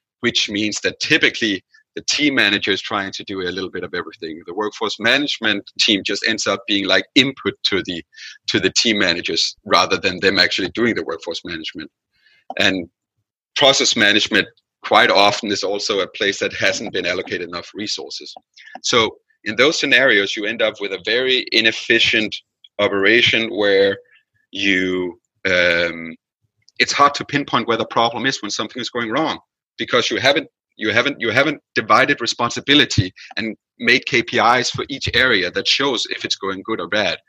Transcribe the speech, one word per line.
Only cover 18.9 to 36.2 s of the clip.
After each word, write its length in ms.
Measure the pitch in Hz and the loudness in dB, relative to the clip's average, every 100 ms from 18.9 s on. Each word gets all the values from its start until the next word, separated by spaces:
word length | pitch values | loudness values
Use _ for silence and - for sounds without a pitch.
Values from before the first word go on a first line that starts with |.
| 120 107 - _ _ | 2 0 -2 _ _
in 120 | 107 110 | -8 2
those 220 | 139 165 | 2 2
scenarios, 580 | 143 123 131 104 98 110 | 2 4 6 4 2 -2
you 100 | 104 | -6
end 160 | 117 | -2
up 180 | 110 104 | -2 -2
with 120 | 101 | -6
a 100 | 95 | -6
very 420 | 92 117 131 127 - | -2 0 2 0 0
inefficient 840 | 113 113 - - 113 - 113 107 - _ _ _ - | 2 2 0 2 4 4 2 0 -6 _ _ _ -2
operation 720 | 101 98 98 117 - 120 113 | 0 2 4 4 4 2 -2
where 480 | 104 104 98 98 98 _ _ _ _ _ | -2 2 4 4 0 _ _ _ _ _
you, 720 | 95 101 95 92 92 90 85 _ _ 95 | -4 0 0 0 -2 -4 -8 _ _ -2
um, 720 | 90 87 85 85 82 82 82 _ _ _ _ _ - | 2 2 2 -2 -4 -12 -16 _ _ _ _ _ -2
it's 140 | 123 | -2
hard 220 | - 143 | 4 2
to 100 | - | 2
pinpoint 420 | 127 143 139 127 117 | -4 -4 0 -2 0
where 100 | 113 | -2
the 100 | 110 | 0
problem 380 | 127 117 117 131 | 0 0 0 -4
is 140 | - | -4
when 100 | 104 | -6
something 300 | - 110 127 | -6 -8 -8
is 100 | 113 | -8
going 200 | 120 113 | -6 -4
wrong, 280 | 127 151 - _ _ _ - | -2 -2 -4 _ _ _ -12
because 340 | 113 123 - | -2 0 0
you 80 | 104 | 0
haven't, 300 | 127 151 135 _ _ - | 2 0 -2 _ _ -6
you 140 | 107 | -2
haven't, 300 | 110 135 - | 0 0 -2
you 100 | 113 | 0
haven't 300 | 113 147 147 _ | 2 2 -2 _
divided 460 | 120 107 110 135 143 | -4 4 4 4 0
responsibility 920 | 117 - 117 - - 143 117 - 92 - - - | -2 -2 -2 -2 2 4 4 2 -2 -4 -12 -8
and 200 | 110 101 _ - | -8 -8 _ -6
made 260 | 120 123 - | 2 2 2
K 160 | 123 | -2
P 160 | 117 117 | 0 2
Is 320 | 110 123 123 | 4 4 0
for 140 | - - | -4 -8
each 200 | 135 - | -6 -2
area 360 | 120 127 107 87 | 2 2 2 0
that 160 | 92 - | -2 0
shows 400 | - 143 113 - | 0 0 -2 -4
if 140 | - | -6